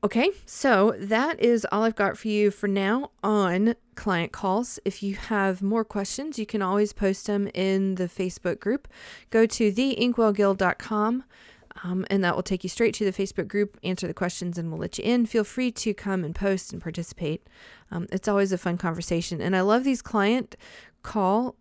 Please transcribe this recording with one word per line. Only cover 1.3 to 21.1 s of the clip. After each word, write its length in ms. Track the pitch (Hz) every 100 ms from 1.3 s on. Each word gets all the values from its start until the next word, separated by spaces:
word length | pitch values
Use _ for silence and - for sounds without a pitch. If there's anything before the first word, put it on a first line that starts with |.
| 330
is 260 | 240 240 214
all 120 | 202
I've 120 | 226
got 220 | 220 202 -
for 120 | 220
you 220 | 208 208
for 160 | 196 208
now 440 | 196 196 233 277 _
on 520 | - 214 190 180 220 240 _ -
client 360 | - 175 170
calls. 460 | - 196 190 240 - -
If 160 | 190
you 120 | 196
have 460 | 196 - 214 196 185
more 240 | 196 226
questions, 540 | 220 208 202 - 302 285
you 80 | 214
can 160 | 220
always 320 | 190 202 208
post 320 | - 202 190 -
them 240 | 202 202
in 440 | - 190 190 196 185
the 120 | 180
Facebook 520 | - 185 - 180 165
group. 280 | - 269 - - - - -
Go 160 | 226
to 260 | 226 - 214
the 200 | 196 269
inkwell 420 | - 247 240 220
guild 240 | 202 202 190
dot 220 | 185 -
com, 460 | - 214 214 247 - - - - _ -
um, 220 | 175 180 -
and 160 | 196
that 100 | 180
will 80 | -
take 220 | 185 180
you 60 | 185
straight 240 | - 233
to 100 | 214
the 80 | 202
Facebook 340 | 185 196 - 170
group. 300 | 208 208 -
Answer 240 | - 185 175
the 80 |
questions 420 | - 180 - 180 170
and 140 | 165
we'll 100 | 160
let 160 | 170 -
you 80 |
in. 220 | - 247 226
Feel 180 | 233
free 260 | 214 - 254
to 220 | 226 -
come 320 | 202 208 190
and 100 | 160
post 380 | 170 202 190 -
and 80 | 170
participate. 680 | 170 165 170 - 165 156 _ - - - _
Um, 160 | 170 170
it's 160 | 196 -
always 260 | 202 196
a 60 | 180
fun 200 | 185 180
conversation. 640 | 180 165 170 170 170 165
And 120 | -
I 60 | 185
love 240 | 185 226
these 160 | 262 254
client 560 | - 220 196 247 - - - - - _
call 540 | -